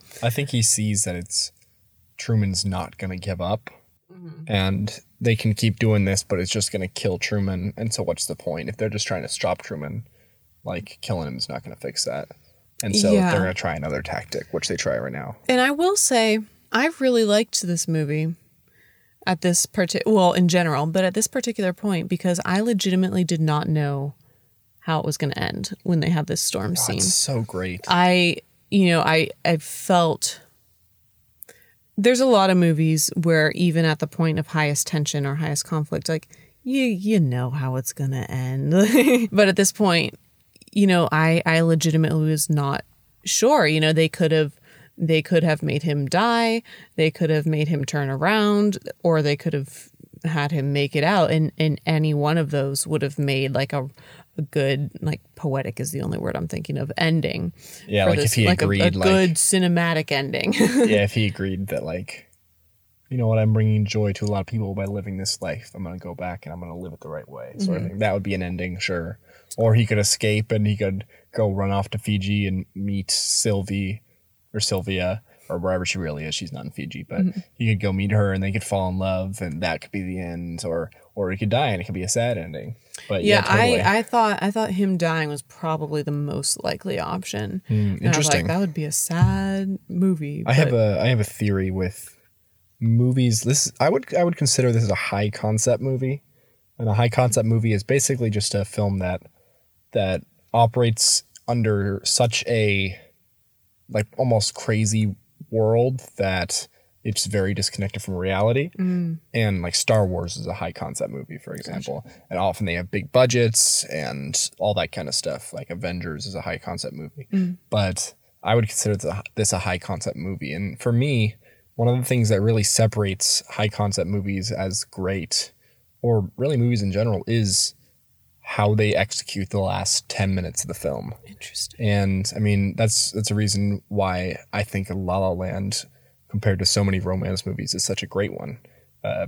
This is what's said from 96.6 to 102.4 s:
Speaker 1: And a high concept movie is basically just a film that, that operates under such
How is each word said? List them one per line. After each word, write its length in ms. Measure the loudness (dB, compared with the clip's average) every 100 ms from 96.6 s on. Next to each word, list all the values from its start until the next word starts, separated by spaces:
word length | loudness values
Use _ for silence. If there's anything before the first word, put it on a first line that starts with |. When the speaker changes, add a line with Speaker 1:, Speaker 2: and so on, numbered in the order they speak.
| _ -4
Speaker 1:
And 100 | 0
a 60 |
high 140 | 4 4
concept 360 | 4 4 4 4
movie 260 | 4 4
is 100 | 2
basically 480 | 2 0 2 0 0
just 240 | 0 0
a 100 | -2
film 360 | -2 -2 0 0
that, 220 | -2 -4 -8 _ _ _ _ _ _
that 300 | -2 0 -2 -6 _ -2
operates 720 | 4 4 4 2 2 2 0 -4 -12 -4
under 540 | 0 2 2 0 -2
such 380 | -2 2 2 0